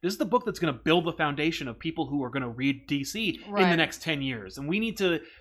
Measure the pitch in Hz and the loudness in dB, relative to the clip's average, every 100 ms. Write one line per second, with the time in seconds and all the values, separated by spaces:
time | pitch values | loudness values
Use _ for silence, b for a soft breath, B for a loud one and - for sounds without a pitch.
0 | 175 208 208 240 208 - 160 123 160 170 | -4 -2 2 2 2 -2 -2 0 4 4
1 | 165 - 151 143 160 160 131 113 160 165 | 4 0 0 2 -2 -2 -8 -6 -6 -4
2 | 135 143 127 135 123 117 139 135 - 143 | -2 -2 -2 -2 -4 0 0 0 -2 -2
3 | 135 214 208 - 208 202 185 165 151 - | -2 -2 -2 -4 -2 4 6 6 2 -2
4 | 165 147 135 117 95 135 143 202 226 220 | -4 -2 -2 -4 -8 -8 -2 0 -2 0
5 | 185 160 B B | 2 0 B B